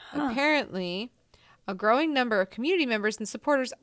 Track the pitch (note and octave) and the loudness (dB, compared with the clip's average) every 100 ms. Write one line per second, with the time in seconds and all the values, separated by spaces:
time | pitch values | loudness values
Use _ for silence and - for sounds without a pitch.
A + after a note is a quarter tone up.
0 | - C#4+ C#4+ A#3 D4 D4 - F#3 F3+ F#3 | -10 -4 -2 0 2 2 0 -4 -4 -6
1 | A#3+ _ _ _ _ _ - F#3+ G#3+ B3+ | -8 _ _ _ _ _ -10 -2 2 4
2 | D#4+ C#4 B3 G#3 F#3+ - C#4 F#4 C4 A3 | 2 0 2 2 0 -2 0 2 2 0
3 | G#3 G#3+ G#3+ A3+ - C#4 B3 - | -2 -4 -6 -4 0 0 0 -8